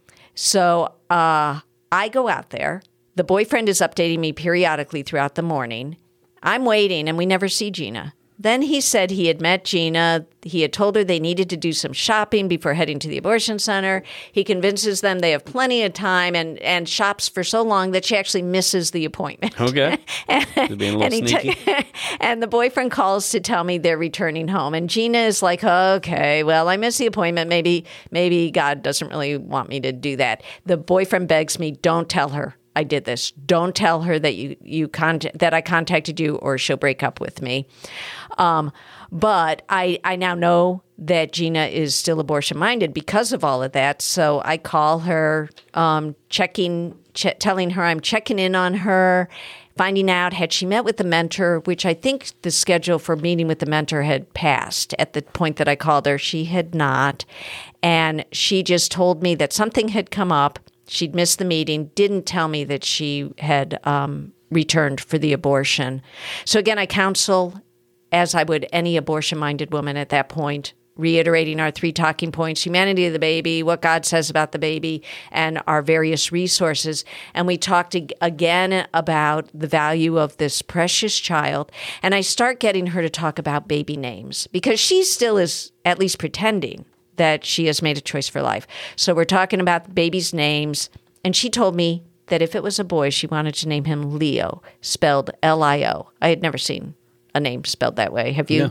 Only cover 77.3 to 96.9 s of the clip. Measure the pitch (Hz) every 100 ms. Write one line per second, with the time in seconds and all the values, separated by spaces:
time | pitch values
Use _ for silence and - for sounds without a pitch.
77.3 | - 175 175 190 180 175 180 143 - 170
78.3 | 151 170 175 185 190 - 165 160 156 151
79.3 | 151 156 156 151 160 151 165 160 160 147
80.3 | - 147 - - 175 175 - 214 - -
81.3 | 160 147 143 147 - - - 185 196 185
82.3 | - 240 247 220 190 180 175 160 156 165
83.3 | 151 151 147 - 147 143 147 127 98 127
84.3 | - - 185 277 427 - 381 370 - 233
85.3 | 208 170 - - _ 180 180 190 - 156
86.3 | - 220 208 135 - - _ _ - 160
87.3 | 151 - - 160 147 160 143 - 147 -
88.3 | 139 131 101 - - - - - 165 165
89.3 | 190 185 190 180 170 170 180 170 180 170
90.3 | 165 147 147 151 147 - - _ _ 185
91.3 | 180 240 233 196 175 170 170 - _ -
92.3 | 170 165 202 196 202 180 170 139 139 151
93.3 | 156 151 147 156 147 143 147 143 147 151
94.3 | 127 87 - - _ - - 156 139 139
95.3 | - 160 160 151 143 127 - - _ 165
96.3 | 165 165 131 - - -